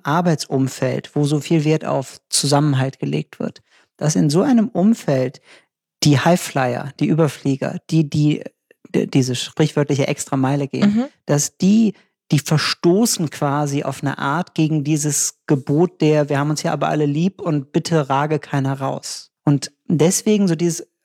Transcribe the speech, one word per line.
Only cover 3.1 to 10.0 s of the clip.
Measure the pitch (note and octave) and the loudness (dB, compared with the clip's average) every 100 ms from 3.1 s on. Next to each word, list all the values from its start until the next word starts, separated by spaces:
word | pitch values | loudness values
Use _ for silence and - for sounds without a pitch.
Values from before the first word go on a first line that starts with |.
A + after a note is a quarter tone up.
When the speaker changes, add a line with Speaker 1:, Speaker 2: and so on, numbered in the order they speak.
| D3+ - - | -4 -6 -8
Speaker 1:
wird, | - - _ _ _ - | -10 -10 _ _ _ -6
dass | D3+ F#3 | -2 2
in | D#3 | 2
so | D#3+ | 2
einem | C#4+ A#3 G#3 | 2 2 2
Umfeld | F#3 G3+ A3+ - C3+ C3 - _ - _ _ _ _ | 2 2 2 0 -2 -2 -6 _ -20 _ _ _ _
die | D3 C#3 | 2 4
Highflyer, | E3+ F3 - C#3 B2+ A#2+ C3+ - | 4 2 0 -2 -2 -4 -8 -4
die | D3+ | 0
Überflieger, | D#3 D#3 - C#3 C3+ C#3 F3+ - | 2 0 0 -2 -2 -4 -8 -2
die, | E3 D3 | 0 2
die, | D3+ D3 - - _ _ _ - - | 2 0 0 -6 _ _ _ -4 -2
die | - | 0
diese | C#3+ B2+ B2 | 0 0 -2
sprichwörtliche | - - D#3 - C#3+ C#3+ | -4 -2 0 0 -2 0